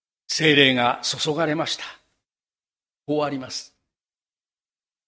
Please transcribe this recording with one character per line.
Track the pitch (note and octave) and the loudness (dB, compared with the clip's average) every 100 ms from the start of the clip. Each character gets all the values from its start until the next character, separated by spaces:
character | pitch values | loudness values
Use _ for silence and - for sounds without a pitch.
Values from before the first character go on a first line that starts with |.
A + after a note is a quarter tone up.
| _ _ - | _ _ -8
聖 | - D#3 C#3+ | 0 4 6
霊 | C#3 | 6
が | B2+ A#2+ C3 | 4 0 0
注 | - C3+ D#3 | -4 -4 -4
が | D3+ D#3+ | -2 -2
れ | D#3 | -2
ま | C#3+ | -4
し | - | -8
た。 | - - _ _ _ _ _ _ _ _ _ _ - | -12 -18 _ _ _ _ _ _ _ _ _ _ -4
こ | D3+ | -2
う | |
あ | C#3+ | -2
り | C#3 | -6
ま | B2+ | -8
す。 | - - _ _ _ _ _ _ _ _ _ _ _ _ _ | -12 -14 _ _ _ _ _ _ _ _ _ _ _ _ _